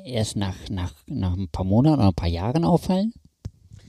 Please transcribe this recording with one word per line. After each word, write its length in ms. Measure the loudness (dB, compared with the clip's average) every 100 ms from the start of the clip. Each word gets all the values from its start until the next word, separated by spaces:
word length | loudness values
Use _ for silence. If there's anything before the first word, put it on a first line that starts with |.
| -6
erst 300 | -4 -2 -2
nach, 200 | -4 -6 -8
nach, 240 | -6 -6 -10 -10
nach 300 | -4 -2 -2
ein 120 | -6
paar 180 | -4 0
Monaten 300 | 4 4 6
oder 100 | 4
ein 60 |
paar 160 | 2 -2
Jahren 340 | -2 -2 0
auffallen? 480 | 2 2 2 0 0 -6 _ _ -18 _ _ -20